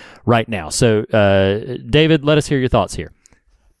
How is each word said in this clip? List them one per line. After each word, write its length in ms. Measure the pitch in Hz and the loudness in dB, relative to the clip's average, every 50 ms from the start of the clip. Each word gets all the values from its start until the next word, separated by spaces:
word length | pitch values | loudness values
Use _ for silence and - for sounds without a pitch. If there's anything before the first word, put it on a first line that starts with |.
| - - - - - | -12 -20 -20 -6 -2
right 240 | - 117 117 113 - | 0 0 0 0 -2
now. 220 | 113 95 80 76 | -6 -8 -8 -8
So, 300 | - - 131 117 110 107 110 - - | -4 0 2 2 2 2 0 0 0
uh, 640 | 110 101 98 98 98 95 95 101 107 - - 123 - 135 120 | 2 2 4 4 2 2 0 0 -2 -6 -10 -12 -12 -6 -2
David, 360 | 113 147 156 160 160 156 135 | 0 2 4 4 2 2 2
let 140 | 147 156 151 | 0 0 0
us 80 | 147 | 0
hear 120 | - 151 135 | 0 -2 -2
your 120 | 127 123 | 0 0
thoughts 240 | - 117 95 - - | 0 0 0 -2 -4
here. 180 | - 82 - - _ _ _ _ _ _ _ _ _ _ _ _ _ | -10 -12 -14 -16 _ _ _ _ _ _ _ _ _ _ _ _ _